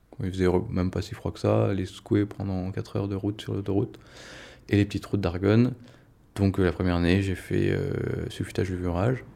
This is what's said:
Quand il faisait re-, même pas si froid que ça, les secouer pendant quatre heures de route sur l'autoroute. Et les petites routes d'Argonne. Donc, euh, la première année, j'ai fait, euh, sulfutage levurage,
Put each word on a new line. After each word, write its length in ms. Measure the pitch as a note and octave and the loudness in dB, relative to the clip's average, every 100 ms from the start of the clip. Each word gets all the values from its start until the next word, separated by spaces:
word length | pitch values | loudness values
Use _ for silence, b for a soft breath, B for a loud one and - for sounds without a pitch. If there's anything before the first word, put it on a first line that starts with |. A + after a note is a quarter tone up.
| _ | _
Quand 120 | - | -8
il 80 | F#2+ | -6
faisait 140 | F#2 F#2 | 2 2
re-, 260 | F2+ G#2+ | 2 0
même 200 | F#2 F#2 | -2 -2
pas 100 | - | -2
si 120 | - | -6
froid 200 | - G2+ | -8 -8
que 60 | - | -2
ça, 340 | G#2 A2 A2 | 2 2 2
les 120 | F#2+ F#2 | -2 -6
secouer 400 | - - G#2 G2+ | -8 0 0 0
pendant 460 | - G2+ F#2 F#2 | -4 -6 -4 -4
quatre 240 | - - G#2 | -6 -6 -4
heures 140 | G2+ | -4
de 60 | G2 | -4
route 260 | G2+ G#2+ | -4 -6
sur 120 | - | -6
l'autoroute. 460 | G#2 G2 F#2+ - - B B B B B B - | -6 -2 0 -2 -6 B B B B B B 0
Et 60 | G#2 | 2
les 80 | G2+ | 2
petites 200 | F#2+ - | -2 -2
routes 160 | G#2 | -2
d'Argonne. 520 | F#2 F2+ G2 A2 B2+ - B B B _ _ - | 0 2 4 6 4 0 B B B _ _ 0
Donc, 240 | G2 F#2 | 2 4
euh, 40 | |
la 80 | F2+ | 2
première 240 | D#2+ F#2 F2 | 2 2 4
année, 260 | E2+ F#2+ | 4 4
j'ai 140 | G2 F2+ | 2 -4
fait, 360 | - G2+ G2 | -2 0 2
euh, 560 | F#2+ F#2+ - - E2+ E2 | 0 -2 -2 -4 -4 -6
sulfutage 420 | - - - F#2+ | -6 -6 -2 -2
levurage, 520 | F2+ F2+ F2 A2+ B2+ - | -2 -2 0 0 -2 -6